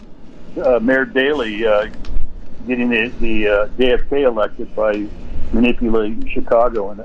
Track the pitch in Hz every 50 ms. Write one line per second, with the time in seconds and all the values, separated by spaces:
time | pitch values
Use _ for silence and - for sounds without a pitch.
0 | - - - - - - - - - - - 165 175 131 127 117 110 123 131 135
1 | 135 120 110 131 131 143 151 143 120 110 104 104 113 110 107 104 107 110 - -
2 | - - - - - - - - - - - - - 117 127 120 120 120 120 113
3 | 110 127 - - 117 113 110 107 107 104 104 101 104 107 - - 127 127 123 113
4 | - - 139 143 143 127 117 110 104 101 - - 113 - - 104 107 107 104 104
5 | 104 107 - - - - - - - - - 110 123 123 120 - 123 113 107 110
6 | 107 104 110 110 - - - 123 123 - 127 113 120 123 113 110 98 98 104 101
7 | 104